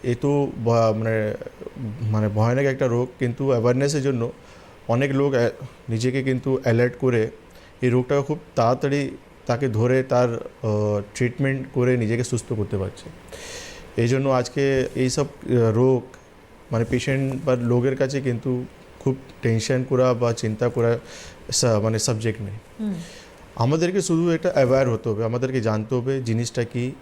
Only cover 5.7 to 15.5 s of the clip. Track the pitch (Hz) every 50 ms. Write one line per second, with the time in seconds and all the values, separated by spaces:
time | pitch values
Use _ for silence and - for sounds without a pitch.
5.7 | - - - - 113 110 117 127 127 139 131 135 131 127 - 135 131 131 - 123
6.7 | 117 117 123 123 120 - - 127 120 113 110 113 - - - - - - - -
7.7 | - - 127 123 117 127 123 - 147 143 139 143 151 - - - - - 113 117
8.7 | 127 127 - 139 139 147 139 135 - - - - - - - - 120 113 139 131
9.7 | 107 107 117 123 127 131 131 131 135 123 127 120 117 - - - - - - 113
10.7 | 104 104 104 104 104 101 101 - - - 123 120 123 - 139 135 135 131 131 -
11.7 | - 135 123 123 127 123 113 107 117 117 123 - - 113 - - 127 107 104 104
12.7 | - 98 95 98 - - - - - - - - - - - - - - - -
13.7 | - - - - - - 113 117 131 131 135 139 131 127 123 - - 143 139 139
14.7 | 135 131 127 131 - 120 131 127 127 - 143 156 - - - -